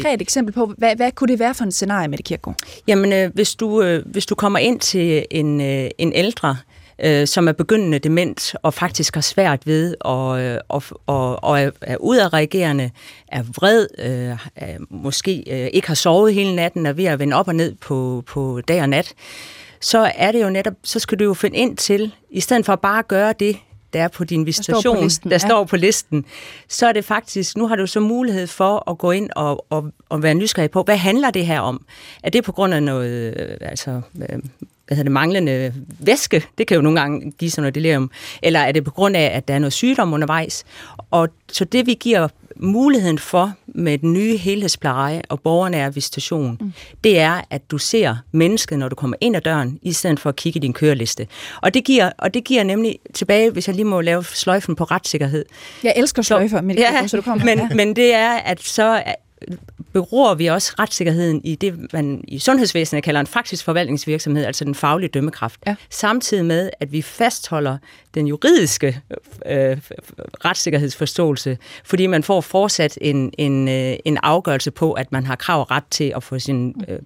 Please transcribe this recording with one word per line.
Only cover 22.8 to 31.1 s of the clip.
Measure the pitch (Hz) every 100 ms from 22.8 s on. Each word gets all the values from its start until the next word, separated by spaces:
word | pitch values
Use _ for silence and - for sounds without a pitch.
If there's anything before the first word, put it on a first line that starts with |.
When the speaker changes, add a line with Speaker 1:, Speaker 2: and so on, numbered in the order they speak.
| 202 214
Speaker 2:
at | 220
gøre | 196 208 220
det, | 202 196 _ - _
der | 160
er | 170
på | -
din | 170 165 160
Speaker 1:
Der |
står | 156 -
på | 220
Speaker 2:
visitation, | 240 208
Speaker 1:
listen, | 170 - 175
Speaker 2:
der | 175
Speaker 1:
ja. | 196
Speaker 2:
står | 226
på | 185 180
listen, | 190 220 - 151 - - - - -
så | - 240
er |
det | 214 202
faktisk, | 214 - 196 180 208
nu | 226
har | 220
du | 190
så | 214
mulighed | 214 240 254 190 180
for | - 196 208 -
at | 170
gå | 175
ind | 190 208 -
og, | 147 143 -
og, | 156 151 - -
og | 156
være | 156
nysgerrig | 160 214 185 151
på, | 185
hvad | 185 208
handler | 180